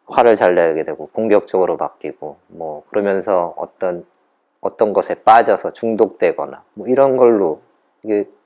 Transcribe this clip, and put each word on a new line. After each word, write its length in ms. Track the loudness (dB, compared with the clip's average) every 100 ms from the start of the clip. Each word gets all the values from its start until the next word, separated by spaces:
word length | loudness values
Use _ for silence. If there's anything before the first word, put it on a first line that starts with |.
| -4
화를 280 | 2 4 4
잘 200 | 4 2
내게 280 | 2 0
되고, 240 | -6 -10 -10
공격적으로 720 | -6 0 0 0 -2 -2 -2
바뀌고, 600 | -8 -10 -14 -12 -16 -18 _
뭐, 360 | -14 -12 -12 -8
그러면서 640 | -4 -2 -2 -2 -2 -2 -8
어떤, 480 | -14 _ -6 -6 -12 _ _ _ _ _
어떤 320 | -10 -2 0
것에 220 | 0 -2 0
빠져서 580 | 4 6 4 0 -4
중독되거나, 920 | -6 -4 0 -2 0 -2 -2 -8 -12 _
뭐, 140 | -12 -2
이런 300 | 2 2 4
걸로, 440 | 4 4 0 -4 _ _ _ _
이게, 240 | -4 -4 -4 _